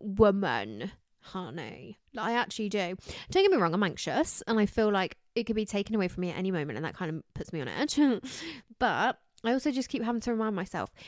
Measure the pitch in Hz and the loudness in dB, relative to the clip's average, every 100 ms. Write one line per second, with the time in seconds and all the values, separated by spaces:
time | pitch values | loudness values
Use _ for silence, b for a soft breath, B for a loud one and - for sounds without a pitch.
0 | 208 196 208 196 180 120 101 104 185 - | -4 6 6 6 0 -2 -4 -8 -10 -12
1 | _ _ - 190 170 160 117 - 135 - | _ _ -14 -12 -10 -10 -12 -14 -18 -20
2 | _ 240 220 240 190 - 208 208 175 190 | _ -8 -2 -2 -2 -4 -4 -2 -4 -6
3 | B B B 370 392 330 170 180 196 - | B B B 4 6 6 4 4 0 -2
4 | - 180 330 - - 226 202 - 214 196 | -2 0 0 -2 0 2 4 4 2 2
5 | 185 - _ - 233 220 214 202 202 220 | -2 -6 _ -4 0 0 0 -2 0 0
6 | 180 - 180 160 185 180 147 113 160 - | 0 0 -4 -2 -2 -2 -2 -4 -6 -6
7 | 170 160 - - - 165 123 - 302 - | -6 -6 -10 -12 -8 -6 -6 -2 0 4
8 | 285 220 254 - 330 285 - - 247 139 | 4 4 -2 -10 -12 -14 -14 -2 0 2
9 | 226 - _ - 226 254 302 262 247 269 | 0 -2 _ -4 0 2 2 0 -2 -2
10 | 233 240 240 226 220 196 190 175 - - | -2 -2 -2 -2 0 -2 -4 -6 -6 -10